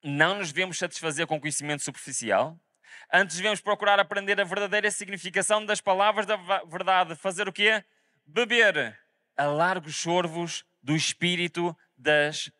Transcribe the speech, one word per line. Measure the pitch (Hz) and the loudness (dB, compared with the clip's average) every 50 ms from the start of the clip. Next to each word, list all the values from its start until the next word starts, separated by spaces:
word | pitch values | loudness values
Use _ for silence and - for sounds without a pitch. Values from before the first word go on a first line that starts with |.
| _ | _
Não | 147 143 143 156 170 196 208 | -4 2 2 2 2 2 -2
nos | 196 165 143 | -4 -6 -4
devemos | 156 185 185 170 - | -4 -4 -4 -4 -6
satisfazer | 185 175 - - - 165 147 143 165 | -6 -6 -8 -6 -6 -4 -2 -2 -4
com | 151 160 151 | -4 -4 -4
conhecimento | 131 151 139 - 147 147 147 143 - | -4 -6 -6 -6 -4 -4 -6 -4 -6
superficial. | - 135 - - - 135 - 120 110 98 95 120 151 165 170 _ _ _ _ _ - - - - _ - | -10 -10 -12 -14 -10 -10 -8 -2 2 4 4 2 2 -4 -14 _ _ _ _ _ -20 -20 -20 -10 _ 2
Antes | 175 196 175 151 | 2 2 2 -2
devemos | 175 185 214 208 190 | -4 -2 -2 -2 -2
procurar | - 202 208 202 208 202 202 202 | 0 -2 -2 2 4 4 4 4
aprender | 196 147 208 196 196 196 208 190 | 4 2 0 -6 -2 -2 0 0
a | 202 | 0
verdadeira | 175 185 196 202 196 180 208 208 214 | -2 -2 -4 -4 -2 -2 0 0 0
significação | 202 - 208 190 196 185 - 190 170 190 190 - 214 214 214 | -2 -2 -8 -10 -10 -10 -10 -4 -2 -2 0 2 0 0 0
das | 202 208 - | -2 -4 -2
palavras | - 202 190 185 202 214 214 202 214 | 0 0 2 4 4 2 4 2 0
da | 180 214 | -2 -2
va-, | 196 175 175 196 185 - | -4 -2 -2 -2 -2 -2
verdade. | 170 160 180 185 175 190 185 185 160 165 | -6 -10 -6 0 2 2 2 2 0 -2
Fazer | 147 - 196 185 165 208 196 | -6 -4 -6 -4 -2 -4 -6
o | 180 | -2
quê? | - 208 208 220 214 190 _ _ _ _ _ _ _ _ | 2 2 2 2 2 -2 _ _ _ _ _ _ _ _
Beber | _ 151 185 240 214 226 240 226 208 180 151 131 113 107 - _ _ _ _ _ _ _ - | _ -2 -2 0 2 4 4 6 4 4 2 -2 -4 -6 -14 _ _ _ _ _ _ _ -2
a | 143 | 0
largos | 143 147 151 165 175 190 180 156 156 147 | 0 2 2 2 2 0 -2 -6 -10 -8
sorvos | - - 165 170 180 180 170 156 170 170 170 - - - _ _ _ _ | -6 -2 0 2 2 0 0 -2 -4 -6 -6 -6 -10 -12 _ _ _ _
do | 123 151 | 0 0
Espírito | 160 147 - - _ - 175 180 170 175 175 _ 175 170 175 165 _ _ _ _ | 0 2 -2 -2 _ 0 0 0 0 -2 -2 _ -2 -2 -2 -2 _ _ _ _
das | _ 127 151 151 151 147 147 156 - - - _ _ | _ 0 2 4 4 4 2 0 -4 -8 -10 _ _